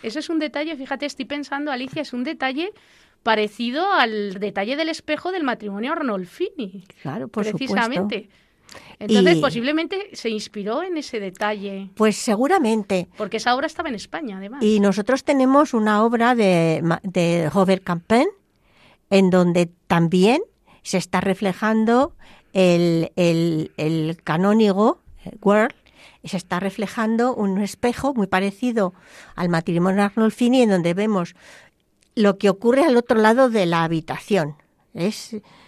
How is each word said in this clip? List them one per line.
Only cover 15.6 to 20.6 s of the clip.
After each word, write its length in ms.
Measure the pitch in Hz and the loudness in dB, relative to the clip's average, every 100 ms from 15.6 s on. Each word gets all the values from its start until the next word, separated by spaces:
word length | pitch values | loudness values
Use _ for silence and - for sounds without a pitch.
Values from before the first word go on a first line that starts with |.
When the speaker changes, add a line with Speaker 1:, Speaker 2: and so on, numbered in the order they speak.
| 294 226 | 4 2
Speaker 2:
una 280 | 214 208 | 2 2
obra 300 | 233 233 233 | 2 2 2
de 460 | 240 196 170 165 160 | 2 4 4 2 0
ma-, 160 | 165 160 | 0 -2
de 480 | 190 180 170 170 156 | -2 -2 0 0 0
Robert 300 | 185 185 190 | 2 2 2
Campin, 420 | 190 170 - 233 359 - _ _ _ _ _ _ _ | -2 -6 0 2 2 -4 _ _ _ _ _ _ _
en 180 | 196 185 | 4 6
donde 400 | 180 175 175 170 - _ | 4 4 2 0 -4 _
también 560 | 170 170 180 196 294 440 _ | 0 2 4 4 4 -2 _